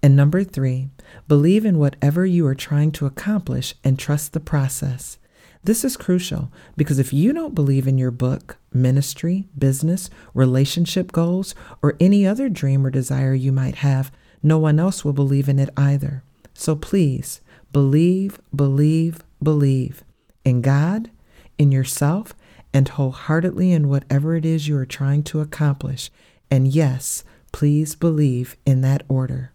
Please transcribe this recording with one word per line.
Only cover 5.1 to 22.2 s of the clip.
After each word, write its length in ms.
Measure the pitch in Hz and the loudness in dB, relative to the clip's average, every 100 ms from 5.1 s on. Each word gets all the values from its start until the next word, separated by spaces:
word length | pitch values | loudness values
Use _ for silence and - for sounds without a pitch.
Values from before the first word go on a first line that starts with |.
| - _ _ - _ | -20 _ _ -20 _
This 220 | - 226 | -2 0
is 140 | 269 254 | -2 -6
crucial 540 | - 180 180 - 127 - - - | -2 -2 -2 -8 -8 -12 -18 -4
because 220 | 147 139 | 0 0
if 120 | 131 | 0
you 220 | 139 190 | 2 2
don't 200 | 311 320 | 0 -4
believe 320 | 220 139 135 131 | -2 0 0 0
in 120 | 135 | 0
your 140 | 127 | 0
book, 460 | 120 123 139 - - _ | -2 -4 -4 -8 -20 _
ministry, 760 | 123 127 135 143 - 165 185 190 143 | 0 2 2 0 -4 -4 -4 -6 -2
business, 520 | 135 135 156 185 - - - | 0 0 0 -2 -6 -18 -10
relationship 760 | - 131 127 139 - 170 - 180 | 0 2 4 0 0 -2 -2 -2
goals, 420 | - 170 180 190 - - - | -2 0 -2 -6 -12 -20 -4
or 160 | 147 - | -2 2
any 260 | 180 202 190 | 4 6 2
other 220 | 220 269 | 0 -4
dream 380 | 196 135 139 135 | -2 0 0 0
or 40 | |
desire 440 | 135 127 135 135 | -2 -2 -2 0
you 180 | 135 131 | 0 0
might 240 | 135 131 - | 0 -2 -2
have, 340 | 139 135 135 - _ _ | 0 0 -2 -10 _ _
no 160 | 147 160 | 2 4
one 220 | 156 151 | 4 2
else 240 | 180 185 | 2 -2
will 80 | 156 | -4
believe 380 | 139 139 139 139 | 0 0 2 2
in 100 | 139 | 0
it 100 | 139 - | 0 0
either. 480 | 139 143 139 135 - _ - | 0 2 -2 -8 -14 _ -20
So 240 | _ - 156 | _ -4 -4
please, 640 | - 196 160 131 - - _ - _ | -2 0 0 -2 -8 -14 _ -20 _
believe, 680 | 143 139 147 170 185 196 - _ 139 | 0 4 4 4 2 -2 -8 _ -2
believe, 680 | 139 135 151 160 165 160 - _ | 0 2 2 2 0 -4 -18 _
believe 600 | 147 151 139 135 131 135 - _ _ _ - | 0 2 2 0 -2 -10 -20 _ _ _ 0
in 160 | 123 | 0
God, 500 | 123 139 156 208 226 _ _ _ - _ | 2 2 2 -2 -6 _ _ _ -20 _
in 160 | 147 | 2
yourself, 600 | 135 131 - 143 180 | 2 -2 -2 0 -2